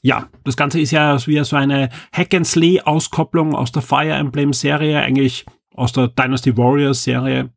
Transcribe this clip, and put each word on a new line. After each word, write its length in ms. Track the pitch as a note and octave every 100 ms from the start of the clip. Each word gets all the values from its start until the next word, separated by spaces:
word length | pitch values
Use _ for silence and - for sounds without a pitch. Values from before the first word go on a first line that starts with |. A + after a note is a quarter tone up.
ja, 260 | C3 A2 - -
das 120 | C#3 B2+
Ganze 220 | C#3+ E3
ist 140 | D3
ja 340 | D#3 D3+ C#3 C#3
wieder 180 | D3+
so 120 | C#3 D3
eine 320 | C#3 C#3 C3 - -
Hack-and-Slay-Auskopplung 1400 | - F3+ F#3 D#3+ E3+ E3 F#3 - D#3 - - D#3 E3+ D#3 D3
aus 160 | A#2+
der 100 | D3+
Fire 300 | - C#3 D#3
Emblem-Serie, 880 | D3 C#3+ C#3 C#3+ B2+ C#3+ D3 D3+ D3
eigentlich 460 | C3+ C3 C3+ - - _ _
aus 180 | - B2
der 140 | C#3 B2
Dynasty 500 | - B2+ C3 C3+ A#2+
Warriors-Serie 960 | A#2+ C#3+ C#3 C3 - B2+ C3 C3 B2+